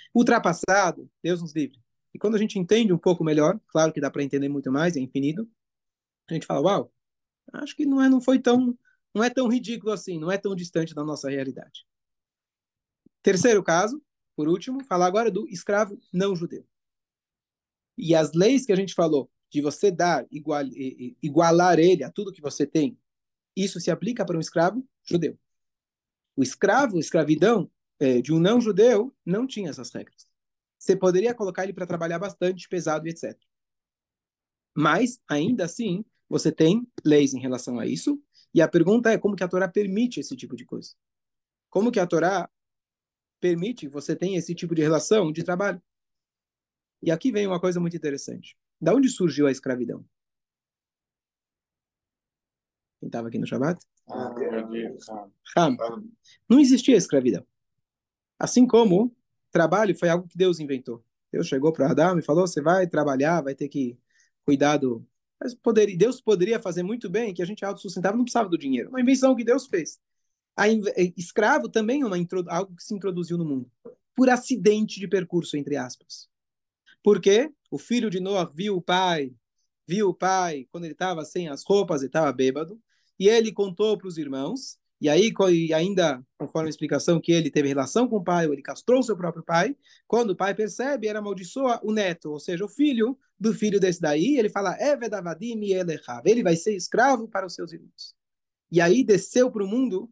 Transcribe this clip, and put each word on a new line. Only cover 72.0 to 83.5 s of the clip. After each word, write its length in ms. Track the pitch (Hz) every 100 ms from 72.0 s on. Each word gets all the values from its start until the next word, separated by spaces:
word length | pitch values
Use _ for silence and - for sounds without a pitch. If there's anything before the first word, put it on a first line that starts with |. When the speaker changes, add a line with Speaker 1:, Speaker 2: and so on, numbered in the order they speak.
Speaker 1:
é 40 | 240
uma 120 | 180
intro-, 260 | 175 185 175
algo 260 | 175 190
que 80 | 175
se 120 | -
introduziu 440 | 202 196 175 170 170
no 60 |
mundo. 260 | 160 135 123 _ - - _ -
Por 120 | 247
acidente 680 | 240 - 240 185 214 214 190
de 80 | 190
percurso, 500 | 196 175 175 151 151
entre 200 | 139 139
aspas. 520 | 127 - _ - - _ _ _ _ _ _ _
Por 180 | 208 196
quê? 320 | 196 208 302 - -
O 80 | 143
filho 320 | - 240 220
de 100 | 180
Noah 300 | 185 202 160
viu 240 | 143 208 185
o 60 |
pai, 500 | 175 180 185 165 135 120 _ _ _ _ -
viu 220 | 196 196
o 60 |
pai 520 | 175 185 190 180 147 123
quando 140 | 170
ele 100 | 165
tava 300 | 147 185 165
sem 240 | 147 180 170
as 140 | 139
roupas, 380 | - 202 185 151
ele 80 | 135
tava 220 | 160 151
bêbado, 480 | 127 131 131 165 226 _ _ _ -
e 100 | 190
ele 240 | 233 220